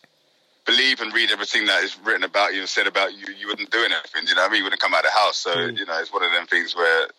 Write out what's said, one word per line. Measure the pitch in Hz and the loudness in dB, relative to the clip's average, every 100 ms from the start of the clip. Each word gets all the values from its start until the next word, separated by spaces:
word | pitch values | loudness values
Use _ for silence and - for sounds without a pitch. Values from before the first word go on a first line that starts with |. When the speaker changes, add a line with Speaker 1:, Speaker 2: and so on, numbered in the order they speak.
| _ _ _ _ _ _ - | _ _ _ _ _ _ 0
Speaker 1:
believe | 127 131 127 | 2 2 0
and | 107 | -2
read | 135 110 | 0 0
everything | 104 98 113 104 | 0 0 0 2
that | 95 | 2
is | 95 - 104 | 0 -2 -2
written | 127 | 0
about | 95 101 98 | 0 2 2
you | 95 | 0
and | 92 | -4
said | 110 101 | -2 0
about | 98 95 | 0 -2
you, | 101 95 98 | -4 -14 -12
you | 104 | -10
wouldn't | 104 101 | -8 -2
do | 113 | 0
anything, | 107 85 - 78 82 | 0 -2 -4 -6 0
you | 92 | 2
know | |
what | 95 | 2
I | |
mean? | 107 | 2
You | 95 | 0
wouldn't | 98 | -2
come | 95 | 0
out | 85 82 | 2 2
of | |
the | 104 | 2
house. | 95 - | 2 0
So, | 95 85 | -2 -2
Speaker 2:
Mm. | 85 80 | -2 -6
Speaker 1:
you | 82 | -6
know, | 80 | -6
it's | 82 | -4
one | 98 | -2
of | 87 | 0
them | 87 85 | -2 0
things | 90 82 85 | 0 0 0
where, | 85 82 - | 2 2 0